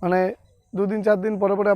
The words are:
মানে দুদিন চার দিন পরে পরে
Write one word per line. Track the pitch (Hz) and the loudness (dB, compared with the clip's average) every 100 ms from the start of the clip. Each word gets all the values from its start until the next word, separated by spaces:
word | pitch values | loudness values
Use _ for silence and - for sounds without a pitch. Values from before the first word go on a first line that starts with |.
মানে | 180 185 185 - _ _ _ | -2 0 0 -4 _ _ _
দুদিন | 185 196 214 208 | -4 -2 0 0
চার | 202 | 0
দিন | 214 202 | 0 -2
পরে | 196 202 | 0 2
পরে | 202 | 0